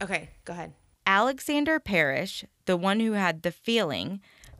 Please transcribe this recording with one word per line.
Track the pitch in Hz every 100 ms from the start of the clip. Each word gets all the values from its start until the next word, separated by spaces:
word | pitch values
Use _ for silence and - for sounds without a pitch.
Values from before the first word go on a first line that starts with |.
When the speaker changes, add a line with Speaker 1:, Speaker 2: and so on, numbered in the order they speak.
Speaker 1:
Okay, | - 170 - -
go | -
ahead. | 175 160 - _ _ 196
Speaker 2:
Alexander | 196 240 262 - 294 311 311
Parrish, | - 180 147 135 185 - - _ -
the | 180
one | 190 208
who | 226
had | 208 185 160
the | 175
feeling, | - - 233 170 101 104 196 - _ -